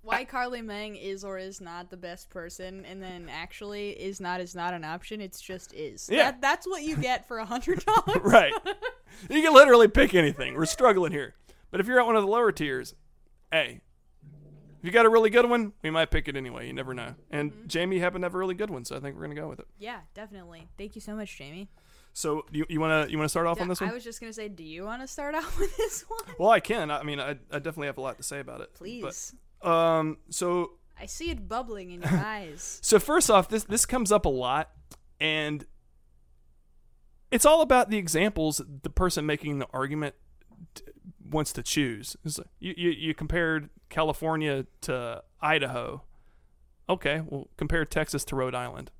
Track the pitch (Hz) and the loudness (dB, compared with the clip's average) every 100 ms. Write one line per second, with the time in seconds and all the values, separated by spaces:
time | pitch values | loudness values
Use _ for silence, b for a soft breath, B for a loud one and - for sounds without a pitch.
0 | 202 220 262 254 247 247 226 208 214 208 | -2 -4 -2 -6 -4 -6 -10 -10 -10 -12
1 | 190 196 196 190 190 196 175 170 180 185 | -12 -12 -10 -10 -12 -14 -16 -16 -16 -14
2 | 175 175 - 190 170 - 185 190 180 185 | -14 -14 -14 -14 -14 -14 -14 -14 -16 -14
3 | 185 180 165 147 175 - 208 208 208 - | -14 -14 -14 -12 -12 -12 -12 -10 -10 -8
4 | 190 196 180 180 175 175 175 175 156 175 | -10 -8 -8 -6 -8 -8 -8 -6 -8 -12
5 | - 214 196 - - 185 - - 151 - | -12 -12 -12 -14 -14 -14 -14 -12 -12 -10
6 | - 302 277 254 277 349 370 370 294 294 | -4 0 0 0 -2 -2 -4 -8 -6 -4
7 | 254 247 - 226 214 240 311 370 - 440 | -2 -4 -6 -12 -8 -6 -2 -2 2 2
8 | - 427 403 233 156 440 381 359 494 - | 4 0 8 8 8 2 -4 -6 -8 -10
9 | B B 185 294 320 277 285 240 220 214 | B B -2 2 10 12 12 12 10 8
10 | - 180 151 139 127 131 160 - 247 190 | 6 6 4 2 -6 -2 -2 4 6 6
11 | 165 147 127 - - b b 185 196 254 | 2 -2 -8 -12 -20 b b -2 4 4
12 | 233 220 196 226 226 156 151 127 123 - | 6 4 4 2 2 0 -4 -6 -8 -18
13 | - _ _ _ _ 160 127 - _ _ | -20 _ _ _ _ -2 -2 -8 _ _
14 | _ _ - - - - - - - 226 | _ _ -20 -20 -20 -20 -20 -12 2 6
15 | 226 226 220 233 240 240 208 - 156 160 | 8 8 6 6 6 4 0 -6 -4 0
16 | 160 160 151 139 127 123 123 131 131 127 | 2 0 0 -8 -8 -10 -10 -8 -8 -8
17 | 120 - - 147 147 143 220 165 180 185 | -10 -14 -8 -4 -4 -6 -6 -4 0 0
18 | 180 185 180 185 190 180 208 143 120 135 | 0 -2 -4 -4 -4 -4 -6 -8 -10 -10
19 | 139 - 151 147 156 143 - _ 208 233 | -10 -10 -12 -10 -12 -12 -18 _ -16 -16
20 | 156 - 214 196 170 165 165 - 208 214 | -18 -20 -18 -18 -20 -20 -20 -16 -14 -14
21 | 214 214 202 - 139 165 202 b b b | -12 -10 -10 -12 -16 -16 -16 b b b
22 | b - 156 151 - 151 156 151 160 156 | b -6 -2 -2 -4 -6 -4 0 2 2
23 | 147 156 156 175 170 170 180 180 196 240 | 2 -2 0 0 0 0 -2 -2 -4 -6
24 | 233 226 226 220 208 180 160 160 202 240 | -12 -14 -14 -12 -12 -12 -14 -12 -10 -10
25 | 262 - 285 302 330 - 403 415 440 - | -12 -8 -6 -6 -4 0 0 0 -4 -4
26 | - 453 - 165 190 220 - 233 156 147 | -10 -12 -12 0 4 4 4 -4 -2 -4
27 | 147 143 135 147 - 147 151 160 143 135 | -6 -6 -6 -8 -8 -8 -8 -8 -8 -6
28 | 131 113 - 143 123 123 - - 180 240 | -10 -8 -10 -10 -12 -14 -16 -16 -16 -12
29 | 156 - - - - _ 180 165 165 160 | -12 -10 -16 -18 -20 _ 0 2 4 2
30 | 156 151 - - 180 175 175 - _ - | -2 -6 -10 -4 -2 -2 -4 -10 _ -20
31 | 202 - 339 262 190 226 247 208 180 175 | -16 -10 -8 -8 -8 -8 -8 -12 -14 -8
32 | 156 175 214 214 175 147 - - - 214 | -2 -2 -2 -8 -12 -14 -14 -8 4 4
33 | - 320 - 208 170 220 - 214 - 254 | 4 2 6 4 4 -4 -2 0 0 0
34 | 202 208 175 131 123 139 156 - - - | 2 2 2 -2 -2 -4 -4 -14 -20 -20
35 | - _ 156 156 151 151 - - _ _ | -20 _ -2 0 -2 -6 -10 -20 _ _
36 | _ _ _ _ _ _ _ _ _ _ | _ _ _ _ _ _ _ _ _ _
37 | _ _ - 247 285 320 294 254 220 214 | _ _ -2 4 6 6 6 6 4 0
38 | 175 160 208 202 156 147 139 139 - - | 0 2 2 2 -2 -2 -8 -12 -4 0
39 | 226 - 151 147 147 143 127 131 135 151 | 0 0 -2 -2 -4 -6 -6 -6 -4 -4
40 | 147 - - - _ - 170 - - - | -6 -8 -20 -20 _ -20 -20 -20 -20 -20
41 | 185 - - 151 147 - 117 - 135 104 | -20 -20 -6 -4 -2 -6 -2 0 0 -4
42 | 120 - 156 147 - _ 185 170 175 131 | -12 -12 -10 -10 -12 _ -12 -4 -2 -2
43 | 160 151 156 175 165 160 147 - _ - | -4 -6 -4 -2 0 -2 -6 -20 _ -2
44 | 156 - 160 160 156 139 131 _ - 127 | -2 -2 -2 -2 0 -2 -6 _ -6 -6
45 | 120 117 - _ 151 156 135 127 120 143 | -6 -10 -14 _ 0 0 0 -4 -8 -10
46 | - - - _ _ _ _ _ - 190 | -16 -20 -20 _ _ _ _ _ -4 -2
47 | 139 156 160 139 - - 151 165 156 - | 0 -2 -4 -10 -12 -8 -2 0 0 -2
48 | 156 - - 143 127 123 123 - 131 | -2 -4 -4 -4 -2 -4 -8 -10 -16